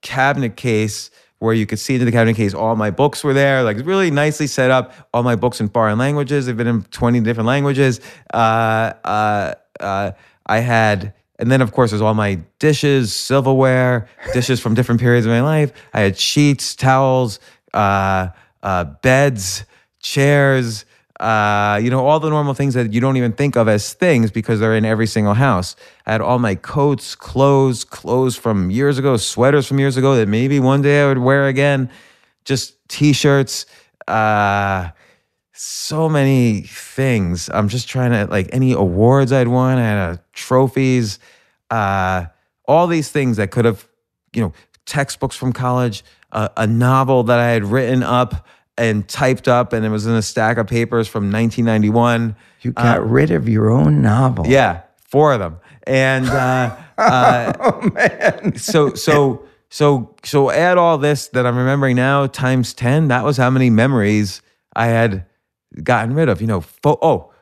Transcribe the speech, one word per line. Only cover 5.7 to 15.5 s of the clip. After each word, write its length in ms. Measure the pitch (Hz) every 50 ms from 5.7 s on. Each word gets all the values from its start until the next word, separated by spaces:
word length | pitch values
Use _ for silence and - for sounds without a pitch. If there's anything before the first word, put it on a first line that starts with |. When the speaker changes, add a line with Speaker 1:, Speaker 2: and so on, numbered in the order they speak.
| - 120 113 107 107 110
Speaker 1:
languages. 480 | 127 139 147 147 143 127 147 143 131
They've 100 | 123 120
been 100 | 110 120
in 160 | 117 120 110 95
twenty 360 | _ - - 123 120 120 123
different 260 | 110 113 113 110 110
languages. 540 | 113 131 143 139 143 139 131 139 131 123 127 - - - - _ - -
Uh, 600 | 110 117 113 110 113 113 110 110 110 113 110 - - -
uh, 500 | - 101 107 107 107 107 104 95 71 - - _ _ - -
uh, 320 | - 101 98 98 101 98 95 _ _ _ _ _ _
I 120 | - 107 113
had, 540 | 117 123 120 113 110 107 104 95 92 104 - _ _ _ _ -
and 120 | - 117
then, 100 | 135 135
of 120 | 131 107 -
course, 180 | - 123 113
there's 120 | 104 104 107
all 120 | 107 110
my 240 | 107 107 101 98 87 80 _ _ -
dishes, 540 | - 151 151 135 - 147 139 135 120 101 -
silverware, 960 | - - - 127 139 123 131 135 131 131 131 127 127 127 127 123 117 104 - _ - - - -
dishes 280 | 127 120 - 131 117
from 140 | - 117 110
different 260 | 120 123 - 120 113
periods 260 | 123 120 120 120 107
of 40 | 113
my 100 | 117 117
life. 320 | 127 151